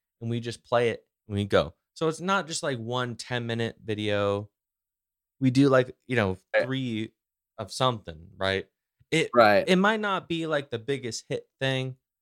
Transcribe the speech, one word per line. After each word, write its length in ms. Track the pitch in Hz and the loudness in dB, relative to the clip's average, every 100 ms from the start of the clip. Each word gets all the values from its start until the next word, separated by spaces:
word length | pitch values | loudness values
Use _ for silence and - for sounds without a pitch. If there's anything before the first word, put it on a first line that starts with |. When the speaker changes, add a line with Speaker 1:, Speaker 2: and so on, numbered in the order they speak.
| _ - | _ -12
Speaker 1:
And 80 | 117 | -6
we 100 | 120 | -6
just 240 | 117 - | -6 -10
play 260 | - 120 117 | 0 2 2
it 160 | - _ _ - | -2 _ _ -6
and 80 | 101 | -4
we 100 | 101 | 2
go. 300 | 95 73 - _ | 2 2 -6 _
So 140 | - 160 | -6 -4
it's 140 | 160 | -4
not 260 | 180 196 151 | -2 -2 -2
just, 160 | 160 | -6
like, 140 | 156 123 | -4 -4
one 360 | 113 127 123 113 | -4 -4 -4 -6
ten-minute 640 | - 123 117 117 113 - | -6 -6 -4 -4 -4 -6
video. 680 | 110 104 104 101 101 101 104 _ _ _ _ _ _ _ _ - | -6 -4 0 0 0 -2 -6 _ _ _ _ _ _ _ _ -2
We 120 | 131 | 2
do, 180 | 127 139 | 4 6
like, 260 | 131 120 - - | 4 2 -4 -4
you 80 | 120 | 0
know, 220 | 98 95 _ | 0 -2 _
Speaker 2:
Right. 160 | 107 113 | -2 -2
Speaker 1:
three 440 | 131 127 110 110 _ _ _ _ - | -4 -4 -6 -8 _ _ _ _ -14
of 140 | 101 | -8
something, 580 | - 127 113 85 80 90 - | 0 0 0 -8 -18 -16 -4
right? 300 | 95 95 - _ _ _ - | -2 -2 -4 _ _ _ -4
It, 220 | 160 - | -2 2
Speaker 2:
Right. 340 | 120 107 101 - | 6 8 8 4
Speaker 1:
it 100 | 185 | 4
might 240 | 202 220 | 4 2
not 260 | 208 180 160 | -2 -4 -4
be, 180 | 165 160 | -6 -2
like, 220 | 147 139 | -4 -4
the 80 | 113 | -8
biggest 460 | 113 139 120 - - | -6 -6 -6 -10 -8
hit 200 | 127 - - | -8 -8 -4
thing 380 | 135 131 131 131 _ _ | -2 -2 -4 -10 _ _